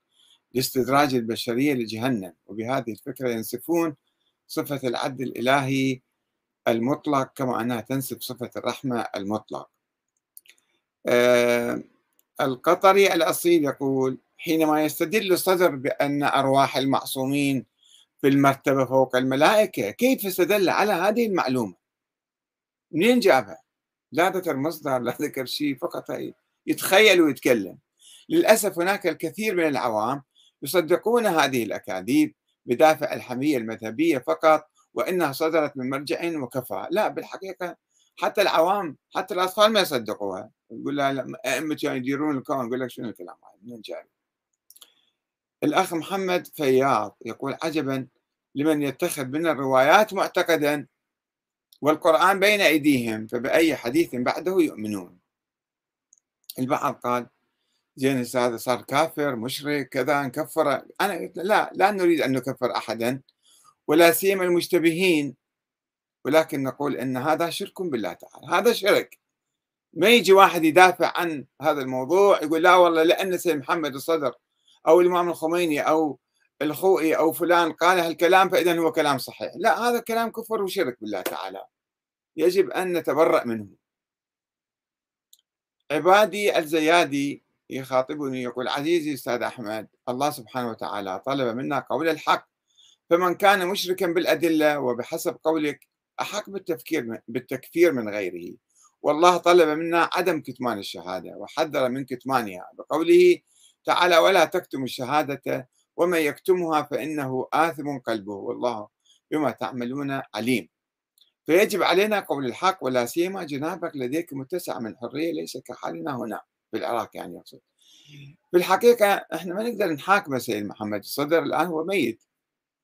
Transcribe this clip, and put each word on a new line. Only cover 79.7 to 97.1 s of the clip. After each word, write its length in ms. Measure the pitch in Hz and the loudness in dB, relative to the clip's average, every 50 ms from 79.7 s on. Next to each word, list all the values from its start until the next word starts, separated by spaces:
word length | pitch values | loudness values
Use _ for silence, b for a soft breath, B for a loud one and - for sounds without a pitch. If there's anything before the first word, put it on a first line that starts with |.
| - 202 | 0 2
هذا 200 | 233 240 240 233 | 0 -2 -2 -2
كلام 320 | 226 - 226 226 233 226 | -4 -4 -2 -2 -2 -4
كفر 300 | - 226 220 - 220 214 196 | -6 -10 -8 -6 -4 -4 -4
وشرك 340 | 185 185 190 156 127 120 - | -4 -2 -2 -2 -2 -4 -6
بالله 200 | 107 107 101 90 | -8 -8 -8 -6
تعالى، 440 | - - 82 78 92 95 95 98 98 - _ _ _ _ _ _ _ _ _ _ _ _ _ | -6 -6 -8 -8 -10 -10 -12 -14 -16 -18 _ _ _ _ _ _ _ _ _ _ _ _ _
يجب 320 | 156 156 180 185 196 175 - | 0 0 2 2 2 0 0
أن 240 | - 165 185 185 175 | -2 -4 -4 -2 -4
نتبرأ 520 | 160 - 156 135 151 165 165 160 143 - | -2 -2 0 2 2 4 4 2 2 0
منه. 220 | 120 113 110 104 95 - _ _ _ _ _ _ _ _ _ _ _ _ _ _ _ _ _ _ _ _ _ _ _ _ _ _ _ _ _ _ _ _ _ _ _ _ _ _ _ _ _ _ - | -2 -6 -6 -8 -12 -18 _ _ _ _ _ _ _ _ _ _ _ _ _ _ _ _ _ _ _ _ _ _ _ _ _ _ _ _ _ _ _ _ _ _ _ _ _ _ _ _ _ _ -4
عبادي 640 | 143 156 147 185 190 208 214 180 180 208 202 202 - | -4 0 4 6 6 6 6 2 0 0 0 0 2
الزيادي 840 | 165 160 147 170 160 156 156 170 175 165 139 143 139 143 143 - - _ _ _ _ _ - | 0 0 0 0 2 4 4 4 4 4 2 -2 -4 -4 -4 -6 -10 _ _ _ _ _ -12
يخاطبني 720 | 123 131 127 - 131 127 131 - 151 147 143 135 127 131 123 | -10 -10 -6 -2 0 0 0 -2 -4 -6 -6 -6 -6 -6 -6
يقول: 240 | 120 - 127 127 | -6 -6 -6 -4
"عزيزي 460 | 101 - 143 143 165 175 170 147 151 139 | -4 -4 -4 0 0 0 0 0 -4 -6
أستاذ 280 | 127 - 131 120 117 | -6 -4 -4 -4 -2
أحمد، 460 | 110 110 - 127 110 104 110 110 98 - _ _ _ 127 | -4 -6 -6 -8 -8 -8 -8 -8 -10 -14 _ _ _ -8
الله 200 | 123 131 143 151 | -4 -2 -2 -4
سبحانه 400 | 147 131 110 - - 127 123 113 | -4 -6 -12 -10 -8 -6 -6 -6
وتعالى 540 | 110 - 98 78 98 104 98 95 92 98 - | -6 -8 -8 -8 -8 -6 -6 -6 -8 -6 -6
طلب 300 | 127 139 139 131 110 110 | -4 -4 -2 -2 -2 -4
منا 220 | 127 143 151 143 127 | -4 -6 -6 -6 -6
قول 300 | - - 113 135 165 165 | -4 -4 -4 -2 -2 -2
الحق، 380 | 156 151 - - 180 - - _ _ _ _ b b b b b b b _ - | -4 -2 0 0 0 0 -4 _ _ _ _ b b b b b b b _ 2
فمن 260 | 165 170 180 175 170 | 2 4 4 0 0
كان 320 | - 202 196 202 190 175 | 4 4 4 4 4 2
مشركا 400 | 180 202 196 190 180 185 - 190 | -2 -4 -4 -4 -4 -2 -2 -2
بالأدلة 720 | 175 165 180 147 123 160 151 170 170 160 151 151 151 147 143 | 0 0 0 2 2 2 2 2 2 2 4 2 2 2 0
وبحسب 580 | 135 123 120 123 117 - 160 170 - 165 - - - | -2 -2 -4 -4 -6 -8 -8 -6 -6 -6 -6 -2 -2
قولك 440 | 160 160 156 151 147 143 - _ _ _ _ _ _ _ - | -2 0 0 -2 -4 -4 -8 _ _ _ _ _ _ _ -10
أحق 280 | 131 - 185 208 - 196 | -8 -6 -8 -10 -10 -10
بالتفكير 540 | 196 190 190 - 156 156 - - 160 143 120 | -12 -10 -8 -8 -8 -8 -6 -6 -4 -4 -4
من، 160 | 113 | -6